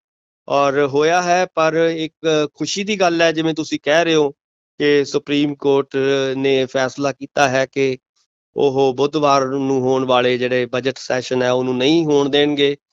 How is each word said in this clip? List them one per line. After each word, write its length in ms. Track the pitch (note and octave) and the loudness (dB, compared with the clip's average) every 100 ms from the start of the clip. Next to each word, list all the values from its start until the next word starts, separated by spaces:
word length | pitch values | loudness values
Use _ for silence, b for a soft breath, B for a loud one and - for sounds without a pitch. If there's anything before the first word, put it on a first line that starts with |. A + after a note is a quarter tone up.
| _ _ _ _ - | _ _ _ _ -4
ਔਰ 380 | C#3 C#3+ C3+ C#3+ | 0 0 0 0
ਹੋਇਆ 360 | C#3 D#3 F3 | 0 0 0
ਹੈ, 240 | F3+ F3 F3+ | 2 0 0
ਪਰ 200 | - D#3+ D#3+ E3 E3 | 0 0 2 0 -2
ਇੱਕ 520 | D#3+ - D#3+ D#3 D3+ | -8 -6 -2 0 -2
ਖੁਸ਼ੀ 300 | - D3+ F#3+ | -6 -6 -6
ਦੀ 160 | G3+ G#3 | -4 0
ਗੱਲ 220 | F#3 E3 | 0 2
ਹੈ, 100 | E3 | 0
ਜਿਵੇਂ 220 | D#3+ D#3+ | 0 -2
ਤੁਸੀਂ 240 | D#3 D3+ - | -4 -6 -6
ਕਹਿ 220 | - D#3 | 0 0
ਰਹੇ 100 | E3+ | 2
ਹੋ 160 | D#3+ C#3+ - _ _ _ - | 2 0 -4 _ _ _ -4
ਕਿ 260 | D3 C#3+ | 2 2
ਸੁਪਰੀਮ 500 | C#3 D3 - C#3+ D3 | 0 -4 -2 -2 -2
ਕੋਰਟ 420 | C#3+ C#3+ C#3 C#3 C#3 C3+ C#3 C3+ C3 | -2 0 0 0 -2 -2 0 -2 -2
ਨੇ 300 | C3+ C3+ C3 | 0 0 0
ਫੈਸਲਾ 460 | C3+ C3 C3 C#3 | -2 -2 -2 -6
ਕੀਤਾ 360 | C3 C#3 - C#3+ | -6 -6 0 0
ਹੈ 180 | C3 C3 | 0 -2
ਕਿ 320 | - C3+ C3 _ _ _ _ _ - | -2 -2 -4 _ _ _ _ _ -2
ਉਹ 380 | C#3+ C3 C3+ | 0 2 0
ਬੁੱਧਵਾਰ 520 | B2+ C#3+ D#3 C#3+ C#3 C3 | 2 -2 0 2 2 0
ਨੂੰ 340 | C#3 C3+ C3+ | -2 -2 0
ਹੋਣ 240 | B2+ C3 | 0 0
ਵਾਲੇ 340 | C3 B2 B2 B2 | 2 2 2 0
ਜਿਹੜੇ 280 | B2 B2+ A#2+ | 0 -2 -2
ਬਜਟ 320 | B2+ B2+ B2+ | -4 -4 -6
ਸੈਸ਼ਨ 440 | - B2+ B2 B2+ | -4 -6 -2 -2
ਹੈ, 100 | B2+ | 0
ਉਹਨੂੰ 240 | B2+ B2+ B2+ | 0 0 0
ਨਹੀਂ 280 | C3 E3 | 2 2
ਹੋਣ 240 | D#3+ C#3+ C#3+ | 2 2 2
ਦੇਣਗੇ, 480 | C#3+ D3 D3 C#3+ C#3+ _ | 2 2 2 0 -2 _